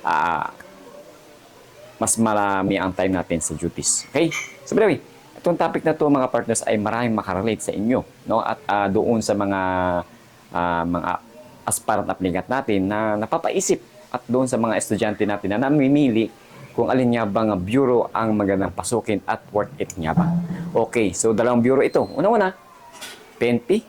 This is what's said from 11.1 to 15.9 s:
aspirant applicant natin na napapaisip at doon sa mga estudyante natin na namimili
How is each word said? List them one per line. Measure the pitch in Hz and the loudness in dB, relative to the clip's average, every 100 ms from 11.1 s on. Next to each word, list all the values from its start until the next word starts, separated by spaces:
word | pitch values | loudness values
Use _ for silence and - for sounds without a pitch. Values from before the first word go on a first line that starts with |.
| - - - - - - | -6 -10 -20 -20 -12 -6
aspirant | - - - - | -4 -2 -2 -2
applicant | 92 92 90 - | -4 -2 -2 -4
natin | 127 131 98 95 | -4 0 0 0
na | 104 110 104 | -2 -2 -2
napapaisip | 110 165 113 190 190 180 - - - | -2 -2 -2 -2 -2 -2 -4 -20 -12
at | 127 - | -12 -2
doon | 123 131 | 0 0
sa | 120 | 0
mga | 113 101 | 0 0
estudyante | - 104 110 101 104 | -2 0 0 0 -2
natin | 101 95 | -2 -2
na | 104 135 | -2 2
namimili | 151 135 | 2 4